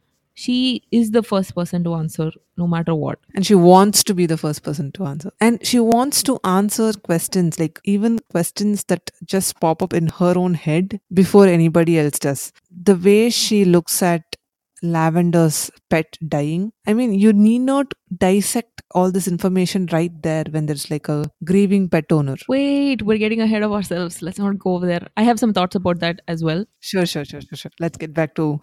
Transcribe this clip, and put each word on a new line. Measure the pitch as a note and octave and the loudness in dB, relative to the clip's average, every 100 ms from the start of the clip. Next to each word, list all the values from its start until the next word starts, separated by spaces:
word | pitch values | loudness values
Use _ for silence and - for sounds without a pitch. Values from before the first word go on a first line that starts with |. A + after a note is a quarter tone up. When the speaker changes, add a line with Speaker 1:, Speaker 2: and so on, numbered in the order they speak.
| _ _ _ - | _ _ _ -12
Speaker 1:
She | - B3 B3+ A#3 - | -4 -2 -2 -4 -2
is | A#3 A3 | 0 2
the | A3+ | 0
first | G#3+ G3 F#3+ | 0 -2 -2
person | - F3 F3 | -6 -6 -4
to | E3+ | -4
answer, | E3 D#3+ - D#3+ - _ - | -4 -6 -6 -6 -8 _ -6
no | F3 | -2
matter | E3+ E3 | -2 -2
what. | D#3+ C3+ - _ - | -2 -4 -8 _ -4
Speaker 2:
And | F#3 | 4
she | |
wants | G3 F3 F#3 G#3 G3+ | 6 8 8 6 2
to | - | -2
be | F3+ E3+ | 0 0
the | D#3+ | -2
first | D#3 D3 | -4 -6
person | - D3 C#3 | -8 -8 -8
to | - D#3 | -8 -10
answer. | D3 F3+ - | -8 -12 0
And | A3 A#3+ | 0 0
she | - B3 | 0 2
wants | A3+ A#3 C#4 - | 4 2 2 0
to | C#4 B3 | -2 -2
answer | F#3 F#3 G#3 A3 A3 | 0 0 0 0 -2
questions, | G#3 - E3+ - F#3 E3+ - | -2 -2 -4 -2 -2 -2 -2
like, | D#3 - | -4 -4
even | - G3+ A#3 A3+ - | -2 0 0 -2 -4
questions | E3+ E3+ - G#3 G3+ - | -4 -4 -4 -2 -2 -4
that | F3+ - - | -6 -6 -18
just | E3 F#3+ F3+ - | -6 -4 -4 -2
pop | E3 E3 | -2 -2
up | F#3 | -2
in | E3+ E3 | -2 -2
her | - F3 F3+ | 0 0 2
own | F3+ | 0
head | E3+ D#3+ D#3+ F#3+ G#3 - | -2 0 -2 -2 -8 -4
before | F3+ F3+ G3+ G3 | 2 6 8 8
anybody | E3+ E3 E3+ E3 E3 | 6 2 2 2 2
else | D3 - | 0 -2
does. | C#3+ C#3 - _ _ | -4 -4 -8 _ _
The | F3+ F3+ F3+ | -4 0 2
way | F#3 G#3 A#3 | 4 4 2
she | - - G#3 | 0 0 2
looks | F#3 F3 E3 - | 4 4 2 -2
at | F3+ E3+ - - _ _ _ - | 0 -2 -4 -20 _ _ _ -8
Lavender's | E3+ E3 D#3+ E3 F3 E3+ D#3+ - - _ - | -4 0 2 2 2 4 2 0 -8 _ -4
pet | E3 D#3+ - D#3+ | -2 -2 -10 -6
dying, | D3 D3 E3 G#3+ - - | -4 -2 -4 -6 -8 -4
I | |
mean, | A3 B3 | -2 0
you | G3 G#3+ | 4 4
need | G3+ G#3+ A#3+ | 6 4 4
not | B3+ C#4 C#4 - - F3+ | 0 0 -2 -8 -12 -2
dissect | F#3 G3+ F#3+ A#3+ - - _ | 0 2 0 -4 -8 -18 _
all | F#3 F#3 | 0 0
this | F#3 F3+ | 0 -2
information | F3 F#3+ F#3 F3 G3 F3 | -2 0 0 0 -2 -2
right | E3 E3+ E3 | -2 -2 -4
there | D#3+ D#3 D#3 | -4 -4 -4
when | D#3 D3+ | -4 -4
there's, | C#3+ - | -6 -6
like, | D3+ - | -8 -4
a | D3 D3+ - | -6 -6 -10
grieving | D#3+ G3 G3 G3 F3+ | 0 2 2 2 0
pet | E3 D#3 | -2 0
owner. | D#3+ C#3 C3 - | 0 0 -6 -4
Speaker 1:
Wait, | C4+ C#4 C#4+ C#4 A#3+ | -2 0 0 0 -2
we're | G#3 A3 | -2 -2
getting | G#3+ A3+ | 0 0
ahead | A3 G#3+ | 0 0
of | G#3+ | -2
ourselves. | G#3 F3+ F3 E3+ - | -4 -4 -6 -6 -8
Let's | D#3+ - | -12 -6
not | G3+ G3 | -4 -4
go | F#3 | -4
over | F3+ F3+ | -2 -2
there. | E3+ - - | -4 -6 -2
I | |
have | A#3 A3+ | 0 2
some | A#3 | 0
thoughts | G3 F3+ G3 | 0 -2 -2
about | F3+ F3 | -2 -2
that | E3+ E3+ - | -4 -6 -8
as | E3 | -4
well. | D#3+ E3 A3 _ | -2 -4 -6 _
Speaker 2:
Sure, | - F#3+ F3 | -6 -2 -2
sure, | D#3 | -4
sure, | C#3+ C#3+ | -10 -14
sure, | C#3+ D3 | -16 -16
sure. | - - | -16 -8
Let's | E3 - | -8 -8
get | E3 | -8
back | D#3 D#3 | -4 -4
to | - D#3 D3 | -2 -4 -4